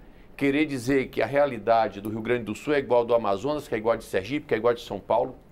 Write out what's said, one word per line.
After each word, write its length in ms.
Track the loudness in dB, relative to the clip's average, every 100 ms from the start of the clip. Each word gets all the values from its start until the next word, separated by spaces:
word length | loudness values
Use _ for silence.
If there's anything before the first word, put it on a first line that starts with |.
| -14 -20 -20 -2
querer 300 | 0 2 0
dizer 420 | -2 0 0 0
que 140 | -2
a 40 | 0
realidade 760 | 2 0 0 2 4 2 -2
do 80 | -6
Rio 120 | -6
Grande 220 | -2 -2
do 120 | -2 -6
Sul 180 | -2
é 60 | 0
igual 200 | 2 2
ao 60 | 4
do 100 | 2
Amazonas, 540 | 2 0 -2 -4 -4
que 60 | -2
é 20 |
igual 160 | 0
a 40 | 0
de 60 |
Sergipe, 440 | -2 -4 -2 -4 -2
que 60 |
é 40 | 0
igual 140 | 2
a 40 | 0
de 60 |
São 180 | -4 -8
Paulo. 380 | 0 0 0 -6 -18